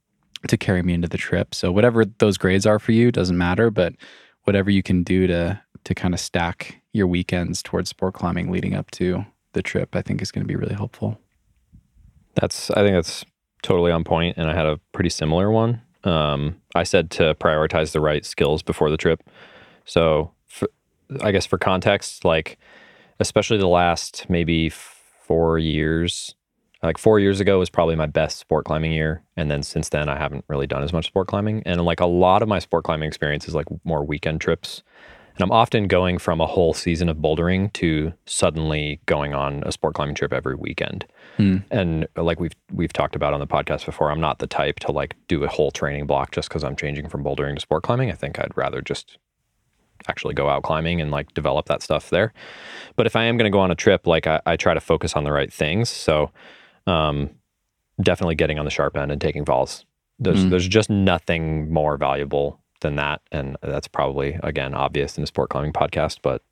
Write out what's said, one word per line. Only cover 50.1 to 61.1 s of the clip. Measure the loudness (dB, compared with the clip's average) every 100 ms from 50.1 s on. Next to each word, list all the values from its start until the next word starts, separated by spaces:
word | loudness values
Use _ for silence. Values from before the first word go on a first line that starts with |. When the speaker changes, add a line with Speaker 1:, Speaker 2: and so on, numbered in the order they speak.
| -6 -4
Speaker 2:
go | -2 0
out | 0
climbing | 0 -2 0 -2
and, | -2
like, | -4 -6
develop | -4 -2 0 0
that | -2
stuff | -2 -4 0
there. | 0 0 -2 -20 -20 -18 -18 -6
But | 0 2
if | 2
I |
am | 2 2
gonna | 4
go | 4
on | 4
a |
trip, | 2 4 4 4
like, | 2 2
I, | 0 0
I | 0
try | 2
to | 2
focus | 2 0 0 -2
on |
the | 0
right | 0 -2
things. | -2 -2 0 -2
So, | -2 0 2 0 -4 -20 -20 -20 _ 0
um, | 2 2 -2 -4 -8 _ _ _ _ _ -2
definitely | 2 2 0 2
getting | 0 0
on |
the | -4
sharp | -2 -2 -2
end | -4
and | -2
taking | -2 -2
vols. | 0 0 0 -6 -18 _ _ -4
There's, | 0 2
Speaker 1:
Mm. | 4
Speaker 2:
there's | 2 4
just | 2 4
nothing | 2 2